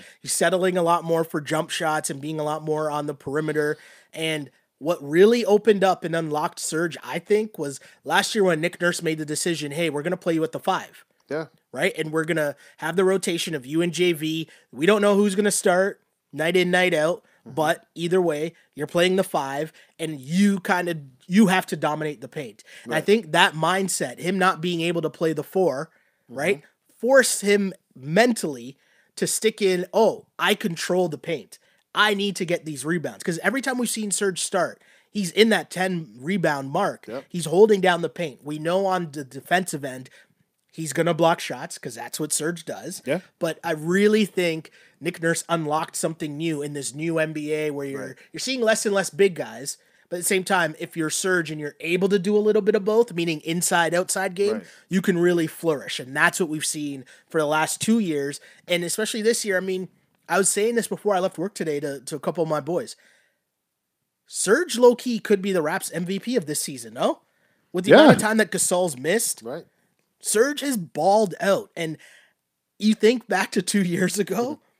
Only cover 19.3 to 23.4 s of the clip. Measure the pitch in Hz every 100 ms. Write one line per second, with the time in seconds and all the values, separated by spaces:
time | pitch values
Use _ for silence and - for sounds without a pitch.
19.3 | 156 135 139 160 _ _ - 160 147 131
20.3 | 180 202 196 196 180 175 165 135 _ -
21.3 | 190 196 185 - 160 151 156 156 131 131
22.3 | 156 123 - - - 117 156 156 226 160
23.3 | 170